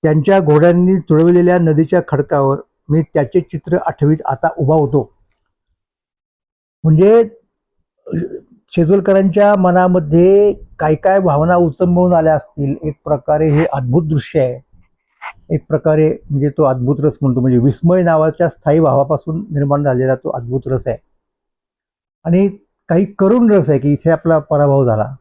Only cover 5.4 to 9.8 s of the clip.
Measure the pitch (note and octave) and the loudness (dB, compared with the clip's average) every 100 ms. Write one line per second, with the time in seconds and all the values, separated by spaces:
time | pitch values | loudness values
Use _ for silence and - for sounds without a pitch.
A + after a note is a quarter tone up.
5.4 | _ _ _ _ _ _ _ _ _ _ | _ _ _ _ _ _ _ _ _ _
6.4 | _ _ _ _ D#3+ D#3 G3 A3+ A3+ _ | _ _ _ _ -2 2 4 4 2 _
7.4 | _ _ _ _ _ _ - E3 E3+ - | _ _ _ _ _ _ -12 -10 -10 -14
8.4 | _ _ _ - D#3+ G3 F#3+ G3 F#3+ F3 | _ _ _ -2 2 2 2 0 2 2
9.4 | G3+ G#3 F3+ F3+ | 2 2 2 2